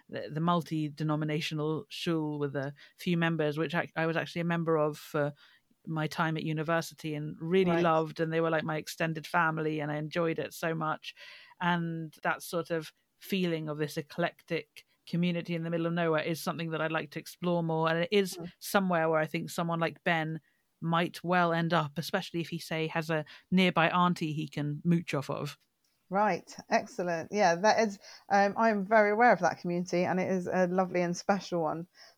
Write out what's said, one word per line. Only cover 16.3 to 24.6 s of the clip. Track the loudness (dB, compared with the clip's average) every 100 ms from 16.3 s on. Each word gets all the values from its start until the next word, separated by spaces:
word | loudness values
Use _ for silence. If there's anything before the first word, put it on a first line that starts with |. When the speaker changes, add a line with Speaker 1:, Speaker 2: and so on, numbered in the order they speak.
| -4
Speaker 1:
something | -4 -6 -4
that | -2
I'd | -2
like | -2 -4
to | -10
explore | -14 -6 -2 0
more. | 0 0 0
And | 0
it | 2
is | 2 0 -4
Speaker 2:
Mm. | -12 -12
Speaker 1:
somewhere | -2 0 2 2 2
where | 2
I | 0
think | -2 -4
someone | -4 -2 0
like | -2 -2
Ben | 0 0 0 -6 -10 _ _ _
might | 0 2 2 -2
well | 0 4 4
end | 2 2
up, | 2 2 -4
especially | -4 -4 -4 -6
if | -6
he, | -8
say, | -6 -4 -2
has | -2 0
a | -2 -2 -12 _
nearby | 4 4 4 4
auntie | 4 2 2 -2
he | -4 -6
can | -4